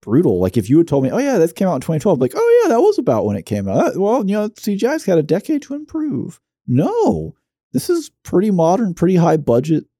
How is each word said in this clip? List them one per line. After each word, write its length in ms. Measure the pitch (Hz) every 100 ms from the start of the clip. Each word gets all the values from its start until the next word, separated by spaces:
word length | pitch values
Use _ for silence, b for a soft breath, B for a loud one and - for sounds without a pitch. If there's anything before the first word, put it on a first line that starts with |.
brutal. 360 | - 123 175 92
Like, 160 | 92 117
if 120 | 98
you 80 | 143
had 80 | 170
told 160 | 139 131
me, 60 |
"Oh 60 | 160
yeah, 200 | 285 247
that 180 | 165 -
came 140 | 190
out 60 | 165
in 60 |
twenty 180 | - 160
twelve," 180 | 208 160
like, 140 | 127 -
"Oh 260 | 466 480
yeah, 40 | 427
that 120 | 233
was 160 | 392 403
about 260 | 247 107 104
when 120 | 101
it 80 | -
came 240 | 104 98
out. 260 | 104 339 -
Uh, 40 |
well, 180 | 202 240 196
you 80 |
know, 160 | 208 214 -
C 180 | - 202
G 100 | 226
I's 200 | 311 247
had 120 | 170
a 60 |
decade 380 | 151 175 - 302
to 140 | - 285
improve." 680 | 302 320 302 165 - - _ _ -
No, 680 | 123 - 466 392 87 160 - _ _ _
this 180 | 254 -
is 220 | 349 294 _
pretty 280 | - - 214
modern, 420 | 185 165 190 220
pretty 220 | 170 175 185
high 220 | 170 160
budget 480 | 143 117 147 156 - _